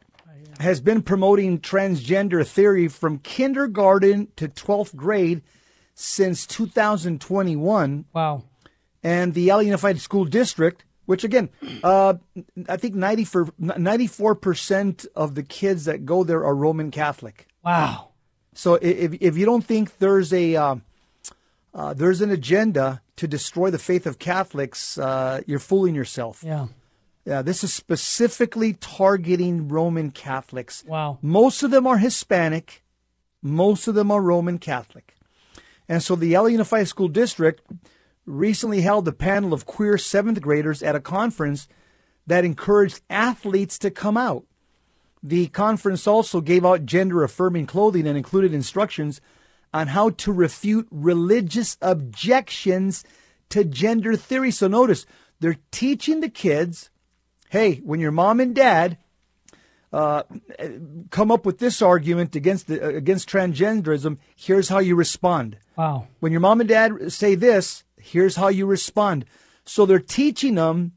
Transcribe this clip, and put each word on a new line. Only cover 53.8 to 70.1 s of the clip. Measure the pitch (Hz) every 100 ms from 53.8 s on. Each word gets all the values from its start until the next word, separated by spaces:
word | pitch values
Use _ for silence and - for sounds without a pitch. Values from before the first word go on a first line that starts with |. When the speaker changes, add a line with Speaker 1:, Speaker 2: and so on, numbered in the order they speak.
| 202 233 214 214
Speaker 2:
theory. | - 262 262
So | - 190
notice, | 214 254 175 - _ _ _
they're | 165 160 _
teaching | - 254 277 - 311
the | 311
kids, | - 190 147 175 165 - _ _ _ _ _ _
"Hey, | 196 220 143
when | 151 156
your | 156
mom | 156 190 226
and | 254
dad, | 240 262 175 175 170 _ _ _ _ _ _ _ _ _
uh, | 147 151 147 - 214 - - 160 113 160 160 -
come | - 214
up | 226 202
with | 180
this | 240 -
argument | 196 180 151 170 170 151
against | 151 190 -
the, | 156
uh, | 151
against | 147 143 190 -
transgenderism, | 196 185 143 196 220 160 151 151 147 _ _
here's | - 190 190
how | 190
you | 190
respond. | 175 165 - 180 170 117 104 _ -
Speaker 1:
Wow. | 160 139 107 _
Speaker 2:
When | 165
your | 165
mom | 185 226
and | 226
dad | 220 220 214 -
say | - 208
this, | 190 240 208 175 - _ _
here's | - 170 190 180
how | 196
you | 190 196
respond." | 196 - - 208 156 120 _ _ _
So | - - 196
they're | 185
teaching | -